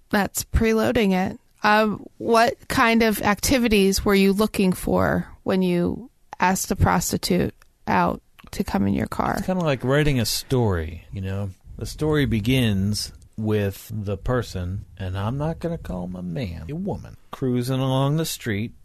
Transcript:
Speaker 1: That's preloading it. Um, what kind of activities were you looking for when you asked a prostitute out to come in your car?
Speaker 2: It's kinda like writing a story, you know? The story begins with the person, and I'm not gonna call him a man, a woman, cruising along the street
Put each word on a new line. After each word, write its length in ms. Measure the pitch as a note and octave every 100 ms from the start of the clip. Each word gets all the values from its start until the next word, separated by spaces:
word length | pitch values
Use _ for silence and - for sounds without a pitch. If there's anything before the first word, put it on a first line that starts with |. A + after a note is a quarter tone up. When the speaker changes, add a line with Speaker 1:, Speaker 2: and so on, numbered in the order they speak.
| _
Speaker 1:
That's 340 | G3+ F#3+ - -
preloading 680 | - A3+ A3 A3 B3 G3
it. 260 | F#3 F#3+ A3 _ _
Um, 420 | G#3+ G#3+ A3 - - -
what 500 | A3+ A3+ A#3 - -
kind 340 | - A3+ A3+
of 180 | A3+ G3+
activities 800 | G#3 G3+ - C4+ A#3 G#3 F#3+ G3 -
were 100 | G3
you 180 | G3
looking 400 | G3 A3 - F#3
for 540 | F3+ - F#3 - F3 - -
when 180 | - F#3+
you 480 | F#3 F3 F3 - A#3+ _ _ -
asked 300 | F3+ F#3+ -
a 40 | G3+
prostitute 760 | F#3 F3+ - - - F3+ - - - _ -
out 340 | F#3 F3 - _ - -
to 120 | -
come 240 | G3 G3 -
in 60 |
your 140 | G3+ -
car? 280 | - - -
Speaker 2:
It's 80 | F#3
kinda 160 | F#3
like 200 | D#3+ C3
writing 360 | B2 C#3+ D3+ B2+
a 60 | G#2+
story, 800 | - - B2+ A2 F2 D#2+ E2+ -
you 100 | G2+
know? 280 | F#2+ G2 G2+ - - -
The 80 | A2
story 400 | - D3+ D3+ B2+
begins 840 | A2 A2 C3 A#2 G2 G2 G#2 - - - -
with 540 | G#2+ G#2+ G2+ - -
the 240 | A2 G2+ G2
person, 680 | - B2+ G#2+ F#2 F2+ G2+ - -
and 200 | F#2 F#2+
I'm 200 | G#2 C#3
not 220 | D#3 E3
gonna 180 | E3 E3
call 280 | - F3+ F2+
him 100 | F3+
a 60 |
man, 420 | F3+ E3 G2 E2 D#2+
a 60 | D#3
woman, 420 | G3 B2 - - -
cruising 480 | - C3 B2 B2 C3
along 380 | C3+ C3 C#3 D#3
the 80 | D#3+
street 480 | - A#2 G2+ A#2 -